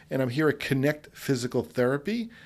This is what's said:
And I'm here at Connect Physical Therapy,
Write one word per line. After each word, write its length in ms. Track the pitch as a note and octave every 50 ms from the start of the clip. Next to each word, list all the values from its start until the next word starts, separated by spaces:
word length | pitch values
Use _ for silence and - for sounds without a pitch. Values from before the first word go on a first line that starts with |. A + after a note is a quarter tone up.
| - -
And 100 | D#3 C3+
I'm 80 | C3 B2+
here 220 | A#2+ D3 D#3+ D3
at 100 | - -
Connect 480 | - - C#3 C3+ C3 D3 D3+ - - - -
Physical 460 | - - - C#3 A#2+ A#2+ B2 - B2+ -
Therapy, 680 | - - B2+ B2 B2 C#3 C#3+ C#3+ G3+ A3 A#3+ A3 A#3 - - -